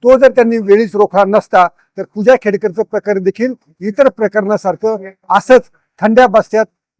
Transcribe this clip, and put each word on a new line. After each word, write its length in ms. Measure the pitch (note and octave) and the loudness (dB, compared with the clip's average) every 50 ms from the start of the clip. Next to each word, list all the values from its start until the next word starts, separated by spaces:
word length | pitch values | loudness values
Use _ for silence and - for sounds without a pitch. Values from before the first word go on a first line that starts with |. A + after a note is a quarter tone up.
| - | 2
तो 140 | B3 C4 | 2 2
जर 140 | A#3+ C4+ C4 | 4 4 2
त्यांनी 260 | - B3+ A#3 A#3 A#3 | 4 2 0 0 -2
वेळीच 380 | A3+ G3+ G3 G3 G#3+ A#3 F#3 - | -4 0 2 2 2 2 -2 -2
रोखला 280 | G3+ G#3 - - G3+ G3 | -2 -2 0 0 0 0
नसता, 400 | G3 G#3 G3+ - - - F#3 F3 | 2 0 -2 -2 0 0 2 2
तर 360 | - _ _ _ _ - F#3+ F#3 _ - | 0 _ _ _ _ -14 -14 -14 _ -8
पूजा 200 | G#3 G3+ A#3+ C4+ | -2 2 2 2
खेडकरचं 480 | - - G#3+ G3 G3 G#3+ G3+ D#3+ G#3+ G#3 | 2 0 -4 -6 -4 -6 -6 -4 -6 -8
प्रकरण 400 | - - G3+ - G#3 G3+ G3 F#3 | -6 -6 -8 -4 -4 -4 -2 -4
देखील 300 | F#3+ - - A#3 C4 B3 _ _ _ _ - | -4 -4 -4 -6 -6 -6 _ _ _ _ -10
इतर 280 | F3+ G#3+ G3+ - C4+ C4 | -10 -8 -2 0 0 0
प्रकरणासारखं 1000 | - - A3 F#3+ - G#3+ F#3+ G3+ G#3 F#3+ - F#3 D#3+ - - A3 A3 G3 G3 G3 G3 _ _ - | 0 -2 -6 -4 -2 -4 -4 -4 -6 -4 -4 -6 -6 -4 -6 -6 -6 -6 -12 -18 -20 _ _ -2
असंच 320 | F3+ G3+ - - C4 A#3 - _ _ _ _ _ _ - | -2 -2 2 2 2 2 2 _ _ _ _ _ _ -6
थंड्या 260 | F#3+ G#3+ A3+ B3 B3+ | -2 0 2 2 2
बस्त्यात 380 | A3+ F#3 A3 - - G#3+ A3 A3 _ _ _ _ _ _ | 4 2 0 -2 0 -2 -4 -4 _ _ _ _ _ _